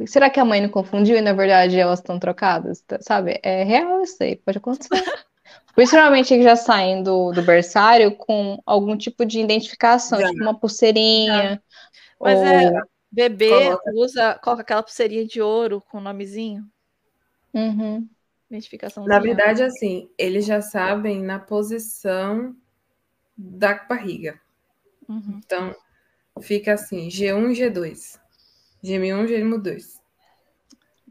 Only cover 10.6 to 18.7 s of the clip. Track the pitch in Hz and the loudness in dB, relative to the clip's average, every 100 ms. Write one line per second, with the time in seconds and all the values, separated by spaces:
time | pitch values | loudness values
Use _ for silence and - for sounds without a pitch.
10.6 | 220 - 226 220 220 220 214 208 196 208 | -6 0 2 4 2 2 2 0 -2 -4
11.6 | _ _ - _ _ _ 196 190 190 185 | _ _ -20 _ _ _ 0 2 4 4
12.6 | 180 170 - _ _ 214 240 196 220 233 | 4 2 -4 _ _ -2 0 2 4 4
13.6 | 277 185 208 220 247 262 226 - - 233 | 4 0 -4 -2 -2 0 -2 -2 -4 -4
14.6 | 220 220 220 - 220 220 220 233 208 220 | -2 -4 -4 -4 -4 -4 -6 -4 -2 -2
15.6 | 233 202 - 214 196 196 196 202 226 208 | -2 -6 -10 -14 -12 -12 -12 -10 -10 -12
16.6 | 208 _ _ _ _ _ _ _ _ 220 | -16 _ _ _ _ _ _ _ _ -6
17.6 | 220 214 220 214 226 _ _ _ _ 214 | -4 -4 -6 -8 -12 _ _ _ _ -20
18.6 | - | -18